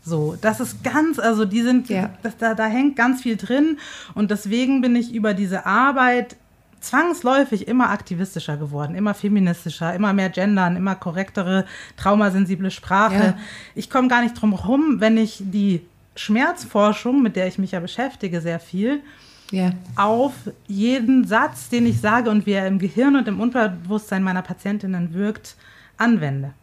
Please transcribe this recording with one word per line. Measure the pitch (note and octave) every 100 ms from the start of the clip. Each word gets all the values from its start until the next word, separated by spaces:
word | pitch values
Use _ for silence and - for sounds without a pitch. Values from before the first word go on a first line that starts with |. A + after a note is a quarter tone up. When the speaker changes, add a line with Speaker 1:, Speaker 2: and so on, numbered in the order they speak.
Speaker 1:
So, | D#3+ E3 D3+ E3+
das | A3 A3
ist | B3+ -
ganz, | B3 C4+ D#4+ C#4+
also | A3 A3 G#3+
die | G#3+
sind, | A#3+ B3+ B3
Speaker 2:
Ja. | F#3+ F#3 -
Speaker 1:
das, | A3+ -
da, | A3+
da | A3 A3
hängt | A#3 C#4+ C#4
ganz | A#3+ C4
viel | B3 A3
drin | F#3+ B3+ D#4 D4 - - -
und | - G3+
deswegen | G#3 G3+ A#3 B3+ C4+
bin | B3 A#3+
ich | A#3
über | A3+ G#3+
diese | G3+ G3 F#3 -
Arbeit | G#3 C4+ C4+ B3+ B3 B3 - _ _ _ _
zwangsläufig | - B3+ E4+ F4 B3 C4+ C4+ G#3 -
immer | B3+ A#3
aktivistischer | G3+ - E3+ F#3+ E3 - D3
geworden, | D3 C#3+ D3
immer | F3+ G#3
feministischer, | G3+ G#3 G#3 F#3 E3+ E3+ D3 E3+
immer | F3+ G#3
mehr | G3 F#3+
gendern, | - G3 G3+ F3+ F3+
immer | F#3+
korrektere, | F#3 F3+ E3 G3 - F3+ F#3+ F#3+ - - -
traumasensible | F#3+ G#3 G3+ F#3+ F#3+ F#3 F#3+
Sprache. | - - F#3+ A3
Speaker 2:
Ja. | G3 G#3+ F#3+ - - -
Speaker 1:
Ich | - -
komme | C4 B3+
gar | A#3+
nicht | A#3+ A#3+
drum | G#3+
rum, | F#3 F#3 C4+ D#4 G#3+
wenn | G#3+ A3+
ich | A3 -
die | G3 G3+ G3+ E3+ - _ _
Schmerzforschung, | - - G#3+ D4+ F4 A#3 - G#3 G#3 A#3+ C#4
mit | A#3
der | - F#3
ich | F3
mich | F#3+
ja | F#3
beschäftige | F3 - C4 - G3 E3+
sehr | E3 E3
viel, | - F3+ A3 D4 - - - - -
Speaker 2:
Ja. | F#3+ F3+ F3+ - -
Speaker 1:
auf | G3+ A3+ C#4 C#4 G#3 - -
jeden | G3 A3+ C4 A3+ C4 G3
Satz, | G#3+ D4+ - -
den | A#3+
ich | A#3 A3+
sage | G#3 A#3 A#3
und | G#3+ G#3
wie |
er | G3 F#3+
im | F#3+
Gehirn | F#3+ G#3 C4+ C#4
und | A3
im | F#3+
Unterbewusstsein | A#3+ B3 G#3+ F3 E3+ G#3+ G#3+ G3
meiner | F#3+ F#3
Patientinnen | F3+ F3+ G3+ G#3 G3 F#3 F3
wirkt, | E3+ G3+ G#3+ - - - - - _
anwende. | A#3 A3 D3 C3+ C#3 -